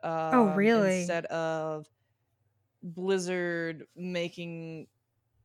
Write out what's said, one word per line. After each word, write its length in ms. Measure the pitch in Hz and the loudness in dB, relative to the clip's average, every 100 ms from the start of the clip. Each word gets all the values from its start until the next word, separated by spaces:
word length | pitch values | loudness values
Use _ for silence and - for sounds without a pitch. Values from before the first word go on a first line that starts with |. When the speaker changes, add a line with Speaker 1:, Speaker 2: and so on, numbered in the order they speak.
Speaker 1:
Oh, 420 | 165 160 160 247 208 | -4 -2 2 4 4
Speaker 2:
um, 80 | 185 | 4
Speaker 1:
really? 440 | 214 226 190 185 | 4 6 4 2
Speaker 2:
instead 260 | 175 170 - | 0 -2 -2
of 600 | 165 160 160 156 156 151 _ _ _ _ _ _ _ _ _ | -4 -2 -2 -4 -6 -10 _ _ _ _ _ _ _ _ _
Blizzard 1040 | 180 170 185 190 180 180 175 170 165 156 - | -14 -4 0 2 2 0 0 -2 -2 -6 -14
making, 920 | - 180 175 170 175 170 165 165 160 - _ _ _ _ _ | -10 -4 -4 -4 -6 -10 -10 -10 -12 -16 _ _ _ _ _